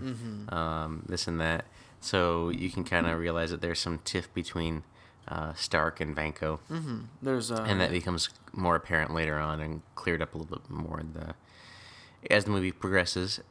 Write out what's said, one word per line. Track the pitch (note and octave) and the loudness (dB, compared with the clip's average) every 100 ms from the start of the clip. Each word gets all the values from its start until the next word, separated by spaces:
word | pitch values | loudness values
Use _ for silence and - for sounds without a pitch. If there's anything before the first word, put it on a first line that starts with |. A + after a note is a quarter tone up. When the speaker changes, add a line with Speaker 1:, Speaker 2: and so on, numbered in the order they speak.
| C3 A#2 A#2 G#2 G#2 | -2 -6 -8 -8 -4
Speaker 1:
Mm-hmm. | F2 | -2
Speaker 2:
um, | D#2+ D#2+ D#2 D#2+ D#2 | 0 0 -2 -6 -4
this | F2 - | -4 -2
and | E2 | 2
that. | E2 E2 - - - - | 2 2 -2 -14 -20 -14
So | - F#2+ F2 E2+ E2+ | 0 4 4 4 2
you | E2+ F2+ | 0 -2
can | F#2 - | -2 2
kinda | F2 E2+ E2 | 2 4 2
realize | E2+ E2 E2+ | 0 0 0
that | E2 | -2
there's | E2+ E2+ | -2 0
some | F2 E2 | -2 -4
tiff | - F#2 - | -2 -2 -2
between, | F2 E2 E2 E2 D#2+ - - - - - | -4 -2 -2 0 -2 -6 -18 -20 -18 -8
uh, | D#2+ D#2 | -4 -4
Stark | D#2 - E2 D#2+ - | -4 0 2 2 0
and | D#2 D2+ | -2 0
Vanko. | D#2 - D#2 D#2 - | -2 -2 -2 -2 -4
Speaker 1:
Mm-hmm. | D#3+ D3+ A2 A2+ - | -6 -4 -6 -8 -6
There's, | C3+ B2+ A2+ | -2 0 0
uh, | A2+ A2 | 0 2
Speaker 2:
And | F#2+ | 4
that | F2+ | 4
becomes | F2 F2+ E2+ - - - | 2 0 0 -2 -6 -10
more | - F2+ E2 | 0 4 4
apparent | - E2 D#2 | 4 2 2
later | D#2+ D#2+ D2+ | 0 0 0
on | D2+ D#2 | 0 -2
and | D#2 D#2+ - - | -4 -6 -10 -4
cleared | F#2 E2 | 0 0
up | D2+ | -2
a | E2 | -6
little | D#2 - | -8 -10
bit | - | -8
more | D#2 D#2+ D#2+ | -6 -6 -6
in | D#2+ | -6
the, | D#2 D#2+ - - - - - - - - - - | -8 -8 -10 -16 -20 -20 -20 -20 -20 -20 -10 4
as | G#2 G2+ | 4 6
the | |
movie | G2 F#2 | 2 2
progresses. | - F#2 F#2+ F2+ F#2 F2+ - - | 0 2 4 4 0 -2 -4 -8